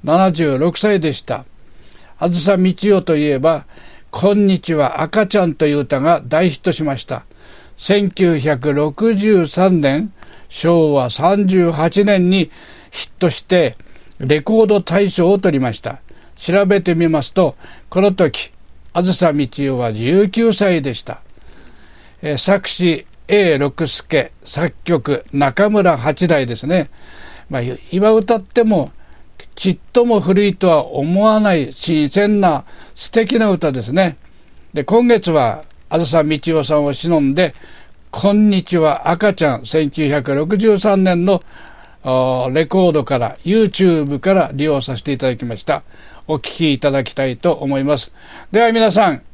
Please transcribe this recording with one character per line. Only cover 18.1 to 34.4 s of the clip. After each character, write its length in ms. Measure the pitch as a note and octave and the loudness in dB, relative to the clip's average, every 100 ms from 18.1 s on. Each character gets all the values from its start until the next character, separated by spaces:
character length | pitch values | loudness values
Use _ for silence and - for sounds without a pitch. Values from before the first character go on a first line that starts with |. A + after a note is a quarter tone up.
時、 380 | F#3+ E3 - - - - - - | 2 0 0 -10 -16 -20 -20 -8
あ 100 | F3 | -2
ず 100 | F3+ | 0
さ 180 | F#3 F3 | 2 2
み 160 | D3 C3+ | 0 -4
ち 220 | - C#3 | -4 -4
お 80 | B2+ | -2
は 160 | A#2+ | -4
十 360 | G#2+ A#2 F3+ G3+ | -4 0 2 2
九 220 | A3 A#3 | 0 0
歳 300 | G3+ G3+ E3+ | 2 0 0
で 140 | C3+ A#2 | -2 -8
し 80 | |
た。 180 | - - - - - - - - - - - - | -12 -16 -16 -20 -20 -20 -20 -20 -20 -20 -20 -12
え 120 | D3+ | -8
ー、 40 | C#3 | -4
作 300 | - G3 - | 0 0 -2
詞、 380 | - F3+ D#3 - - - | -2 0 0 -6 -20 -2
永 300 | G#3 F#3+ C#3+ | 2 2 2
六 300 | C#3+ - D#3 | -2 -2 -6
輔、 440 | - - D#3 - - | -6 -2 -2 -2 -10
作 300 | - - E3 - | -12 -6 -6 -6
曲、 420 | - E3 B2+ C3 - | -4 -2 -2 -6 -4
中 360 | C#3 C#3+ B2+ G3+ | -2 -2 2 2
村 280 | G#3 F#3 D3 | 4 2 0
八 300 | B2 D#3+ F3+ | -2 -2 0
大 180 | D#3 B2+ | 0 0
で 100 | A#2 | -6
す 100 | C3+ | -2
ね。 240 | F3+ C#3+ - - - - - - | -2 -2 -10 -20 -20 -20 -20 -10
ま 100 | - | -6
あ、 20 | |
い-、 180 | A#2+ B2+ - | -6 -8 -6
今 200 | F3+ G#3+ | 0 4
歌 260 | A3 A3 A3+ | 2 2 -2
っ 40 | |
て 220 | - - | 0 0
も、 280 | A3 G3 - - - - - - - - | 2 2 -2 -10 -20 -20 -20 -20 -20 -4
ち 160 | F#3+ | -2
っ 80 | F3+ - | -2 -2
と 140 | - A#3+ | 0 2
も 140 | A3 | 2
古 260 | D#3 F#3+ G3+ | 2 2 2
い 100 | F#3+ | 2
と 140 | F#3 | 2
は 160 | D#3+ - | 2 0
思 380 | - D3 F#3 | -4 -2 2
わ 160 | A3 G#3+ | 2 4
な 160 | G#3 F3 | 2 0
い 180 | C3 | -2
新 360 | - - D#3 D3 | -6 -2 0 0
鮮 300 | G3 G#3 G#3 | 0 2 2
な 260 | F#3+ C#3+ - - - | 2 0 -6 -20 -20
素 180 | - - | -14 -4
敵 280 | A3+ A3+ B3+ | -2 0 2
な 100 | A3 | 2
歌 220 | F3+ D#3+ | 0 -2
で 100 | C3 | -4
す 100 | A2 | -4
ね。 240 | D#3 F3+ C#3 - - | 0 0 -2 -20 -20